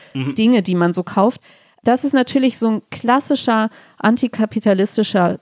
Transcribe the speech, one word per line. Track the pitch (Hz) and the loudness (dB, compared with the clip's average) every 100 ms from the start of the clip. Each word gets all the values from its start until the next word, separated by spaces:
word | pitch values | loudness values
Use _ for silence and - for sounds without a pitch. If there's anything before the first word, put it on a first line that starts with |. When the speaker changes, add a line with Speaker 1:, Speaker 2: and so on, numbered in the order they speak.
| - | -10
Speaker 1:
Mhm. | 135 135 139 | -8 -4 0
Speaker 2:
Dinge, | 220 240 | 2 2
die | 185 175 | 0 0
man | 175 | 0
so | 180 | -2
kauft. | 175 - 214 - _ _ _ _ 233 | -4 0 0 -2 _ _ _ _ 0
Das | 254 | 0
ist | 285 | 0
natürlich | 277 254 277 262 - | 0 0 0 0 0
so | 226 | -2
ein | 214 - | -2 -6
klassischer | - 233 262 - 277 - 220 220 - - - 214 240 240 - | -6 0 0 0 -2 0 0 -2 -6 -20 -2 0 2 0 -2
antikapitalistischer | 214 220 214 190 202 - 208 196 175 - | -4 0 0 2 0 0 0 2 0 -2